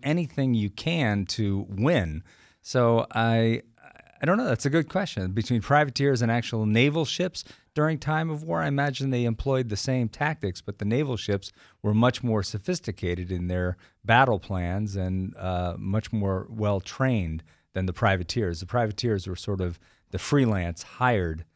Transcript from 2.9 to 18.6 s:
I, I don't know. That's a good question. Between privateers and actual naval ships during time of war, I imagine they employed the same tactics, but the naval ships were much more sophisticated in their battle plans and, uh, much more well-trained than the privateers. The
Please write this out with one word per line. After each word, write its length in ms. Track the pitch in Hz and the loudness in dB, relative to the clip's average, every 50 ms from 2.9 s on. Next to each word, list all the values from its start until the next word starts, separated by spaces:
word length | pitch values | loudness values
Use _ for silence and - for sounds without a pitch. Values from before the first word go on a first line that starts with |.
| 117 117 - - - | 4 4 2 0 0
I, 480 | 113 117 117 113 113 113 113 113 - - _ _ _ - - - - - - - - | 0 2 4 4 4 4 2 2 0 -4 _ _ _ -20 -20 -20 -20 -20 -20 -10 -2
I 60 | - | 0
don't 100 | 151 190 | 2 2
know. 100 | 226 254 | 2 2
That's 200 | 185 123 - - | 0 0 0 0
a 40 | 139 | 2
good 180 | 143 165 156 - | 2 2 0 0
question. 420 | - 185 202 - - 104 92 92 | -2 -2 -2 -2 -4 -4 -4 -2
Between 300 | 95 117 113 - 123 113 | -2 -2 0 0 0 0
privateers 640 | 98 - 143 147 151 139 - - 139 139 135 110 120 | 2 4 4 4 4 2 0 0 2 2 2 2 2
and 80 | 113 117 | 2 2
actual 340 | 120 113 - 120 110 107 | 0 -2 -2 -4 -2 0
naval 380 | 107 107 113 131 147 147 165 151 | 2 4 6 4 4 4 2 0
ships 400 | - - - 180 180 - - - - - - _ _ _ | -2 -2 -2 -2 -4 -4 -8 -14 -14 -20 -20 _ _ _
during 260 | 151 151 160 160 143 | 0 0 0 0 -2
time 300 | - 151 156 156 160 165 | -2 -2 -2 0 -2 -2
of 120 | 156 151 160 | -4 -6 -6
war, 180 | 165 165 165 | -4 -2 -2
I 60 | 160 | 0
imagine 440 | 151 139 139 143 143 131 127 135 135 | 0 0 0 0 0 -2 -2 -2 -2
they 140 | 127 123 120 | 0 0 0
employed 440 | 117 113 - - 139 135 131 127 117 | 0 0 -2 0 0 0 0 0 -2
the 80 | 104 | -4
same 320 | - - 135 127 127 120 104 | -4 -2 -2 0 0 0 -2
tactics, 520 | - - 143 151 156 156 - 95 90 - | -2 -4 -4 -4 -4 -4 -4 -6 -6 -6
but 180 | - - 101 - | -10 -12 -10 -4
the 40 | 104 | -2
naval 320 | 104 117 135 151 135 123 | 0 0 0 0 -2 -4
ships 360 | 104 - - 101 98 - - - _ - - _ _ - | -4 -2 -2 -2 -2 -2 -8 -16 _ -20 -20 _ _ -2
were 120 | 104 104 | 2 4
much 300 | 110 117 127 123 - - | 4 4 4 2 2 -2
more 180 | 120 110 107 92 | 0 0 0 -2
sophisticated 880 | - - 101 - - 180 - - - 95 - - 87 87 87 90 87 | -2 -6 -6 -4 -4 -4 -4 -4 -8 -8 -4 -4 -2 -2 -2 -4 -4
in 160 | 92 87 90 | -4 -4 -2
their 300 | 87 90 90 90 90 90 - - _ _ _ - | -2 -2 0 0 -2 -2 -6 -10 _ _ _ 0
battle 360 | 104 113 123 135 123 110 95 | 4 6 6 6 6 4 0
plans 560 | - - 98 90 87 87 90 101 107 101 98 | -2 -4 -4 -2 -2 -2 -2 -2 -4 -4 -2
and, 400 | 98 92 92 95 95 92 95 - | -2 -2 -2 -2 -2 -4 -6 -8
uh, 400 | - 95 92 90 90 90 87 - - | -8 -6 -4 -2 -2 -2 -4 -4 -6
much 340 | - 98 101 110 - - 117 | -4 -2 -2 -2 -2 -2 -2
more 360 | 107 101 98 95 92 - - | -2 0 0 -2 -2 -4 -6
well-trained 920 | 113 110 104 104 101 95 - - - - 135 131 123 107 90 80 80 80 - - _ _ _ _ _ | -6 -2 0 0 0 0 -2 -6 -4 -2 0 2 2 0 0 -2 -4 -6 -8 -12 _ _ _ _ _
than 120 | 95 95 | -4 -2
the 60 | 90 90 | -2 -2
privateers. 640 | - 120 101 95 90 87 - - 123 104 87 85 | 2 2 2 2 2 0 -4 -2 -2 -2 -2 -2
The 80 | 80 | -6